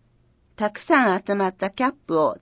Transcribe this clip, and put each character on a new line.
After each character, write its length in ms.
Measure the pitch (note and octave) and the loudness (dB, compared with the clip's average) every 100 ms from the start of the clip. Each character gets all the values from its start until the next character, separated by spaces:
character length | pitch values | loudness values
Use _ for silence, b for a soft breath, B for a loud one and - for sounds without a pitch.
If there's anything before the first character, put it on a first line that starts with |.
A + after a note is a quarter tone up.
| _ _ _ _ _ - | _ _ _ _ _ -6
た 160 | G#3+ | -6
く 80 | G#3+ | -6
さ 360 | - D#4 A#3+ F#3 | 0 2 4 0
ん 80 | |
集 120 | - G3+ | -2 -2
ま 140 | F#3+ | -2
っ 60 | F#3 | -2
た 140 | F#3+ | -6
キ 140 | - | -2
ャ 60 | C4 | -4
ッ 20 | |
プ 280 | C#4 - D#3+ | -4 -4 0
を 160 | D3 - | 0 -2